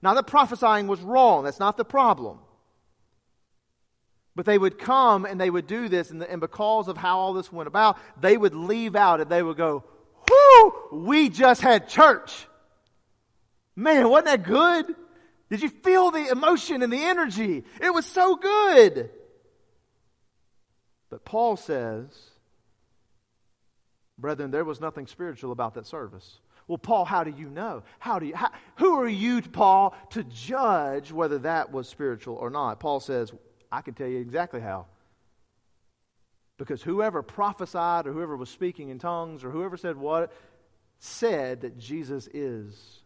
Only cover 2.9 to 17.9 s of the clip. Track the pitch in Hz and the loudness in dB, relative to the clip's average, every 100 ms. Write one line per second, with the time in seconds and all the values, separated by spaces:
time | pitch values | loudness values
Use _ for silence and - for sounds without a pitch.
2.9 | _ _ _ _ _ _ _ _ _ _ | _ _ _ _ _ _ _ _ _ _
3.9 | _ _ _ _ - 180 208 190 190 - | _ _ _ _ -10 0 2 2 -4 -2
4.9 | 262 254 202 196 190 185 175 151 214 240 | 2 4 2 -2 -4 -4 -4 -6 -8 -4
5.9 | 180 170 160 175 180 160 - 208 220 190 | -4 -4 -12 -12 -10 -10 -6 -2 -2 -4
6.9 | 165 175 185 190 185 175 170 151 170 220 | -8 -4 -2 -2 -6 -10 -12 -6 2 2
7.9 | 190 - - 175 220 208 156 170 226 226 | 2 -8 -2 4 4 4 0 -4 -4 -2
8.9 | 202 202 165 151 170 170 156 165 147 - | 2 4 4 2 0 -2 -2 -2 -2 -8
9.9 | _ _ _ - 523 571 508 427 - - | _ _ _ 4 8 12 12 12 6 -14
10.9 | 151 170 294 294 170 254 247 262 220 - | -12 -2 2 2 4 4 6 4 2 2
11.9 | - 311 226 - - - _ _ _ _ | 6 6 6 -4 -20 -20 _ _ _ _
12.9 | _ _ _ _ _ _ _ _ - 254 | _ _ _ _ _ _ _ _ -6 2
13.9 | 302 240 277 311 269 170 240 339 349 311 | 4 6 4 4 0 0 2 4 2 -4
14.9 | 330 - _ _ _ _ 208 294 - 370 | -10 -14 _ _ _ _ -6 -6 -4 2
15.9 | 370 359 320 294 254 302 349 - 294 247 | 4 2 0 -4 0 2 0 0 -4 -2
16.9 | 240 320 359 311 190 220 156 - - 359 | -2 -2 -2 -2 -4 -4 -4 -8 -6 -2